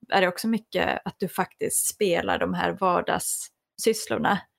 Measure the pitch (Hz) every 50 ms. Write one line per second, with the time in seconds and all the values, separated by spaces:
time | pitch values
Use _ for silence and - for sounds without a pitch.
0 | - - - 196 185 180 180 - - 226 226 214 - - - 180 170 - - -
1 | - - - - 196 175 - - 180 - - - - - - - - - - -
2 | 214 185 170 175 180 190 175 - 175 180 180 175 180 170 170 185 190 185 175 175
3 | - - 170 180 - - - - - - _ _ _ _ _ - - 233 220 -
4 | - - - - 151 - 202 185 - _ _